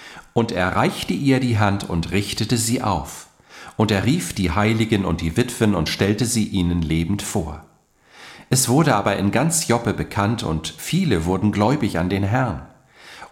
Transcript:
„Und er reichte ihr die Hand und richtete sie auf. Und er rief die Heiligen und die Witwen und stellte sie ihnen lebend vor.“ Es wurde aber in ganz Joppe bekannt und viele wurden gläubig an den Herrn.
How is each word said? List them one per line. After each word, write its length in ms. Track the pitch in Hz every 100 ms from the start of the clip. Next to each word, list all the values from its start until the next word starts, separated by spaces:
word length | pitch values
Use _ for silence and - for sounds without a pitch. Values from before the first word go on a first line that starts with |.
| - - -
„Und 180 | - 113
er 240 | 87 90 95
reichte 380 | 151 - -
ihr 260 | 180 139 131
die 180 | 127 107
Hand 300 | 104 98 -
und 220 | 85 82
richtete 480 | 95 101 - 110 123
sie 240 | 110 120
auf. 400 | 107 85 69 - - _ _ - - -
Und 140 | 110
er 160 | 101 110
rief 260 | 170 -
die 200 | - 90
Heiligen 520 | 92 107 113 113 104
und 160 | 92 85
die 160 | 82 85
Witwen 380 | 123 - 110
und 160 | 92 78
stellte 340 | - 101 107
sie 200 | 113 117
ihnen 360 | 104 98 87 87
lebend 400 | 78 80 82 101
vor.“ 460 | - 104 76 76 - _ _ _ _ - - - -
Es 220 | 135 113
wurde 240 | 131 147
aber 220 | 104 98 98
in 160 | 98
ganz 360 | 113 160 - -
Joppe 240 | 117 110
bekannt 500 | 82 82 - 101 110
und 240 | 107 78 -
viele 600 | - - 165 175 90 82
wurden 260 | 95 107
gläubig 460 | 101 104 147 107 87
an 100 | 90
den 140 | 98
Herrn. 400 | 98 123 123 73 - - _ _ - - -